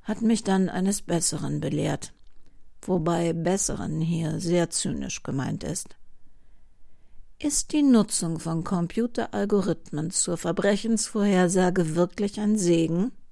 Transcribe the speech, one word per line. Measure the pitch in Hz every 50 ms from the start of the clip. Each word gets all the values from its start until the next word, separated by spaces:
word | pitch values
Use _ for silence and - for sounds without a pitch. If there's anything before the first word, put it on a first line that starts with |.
hat | _ - 214 -
mich | 220 220 233 214 -
dann | 196 190 190 190 -
eines | - 185 185 196 202 -
Besseren | - - 170 170 170 - 190 - - - 147 147
belehrt, | - 147 147 151 151 156 147 - - - - _ - - - - - - - - - - - -
wobei | - - 185 175 156 170 170 170 170 170 165
Besseren | 165 160 170 190 196 - - - - - - 156 160
hier | 165 165 170 160 165 196 214 -
sehr | 180 165 175 175 170 165
zynisch | - - - 147 - - - - - - -
gemeint | - - 139 151 - - - -
ist. | - 165 - - - - - - - - - - - - - - - - - - - - - - - - - - - - - - - -
Ist | - - 294 285 - - - -
die | 302 285
Nutzung | 269 247 220 202 208 - - - 165 165 160
von | - 165 165 160 160
Computeralgorithmen | - 196 175 170 175 - 226 233 240 - - 226 - - 202 202 208 214 202 185 185 160 - - - - 147 - 170
zur | - - - - 170
Verbrechensvorhersage | 175 - 175 170 - - 202 208 202 214 226 226 202 - - - 220 202 202 196 180 185 170 190 185 185 180 185 185 170 156 156
wirklich | 170 175 175 - - 202 196 - 214
ein | 208 208 214
Segen? | 214 180 175 170 165 165 160 165 175 202 262 - - - -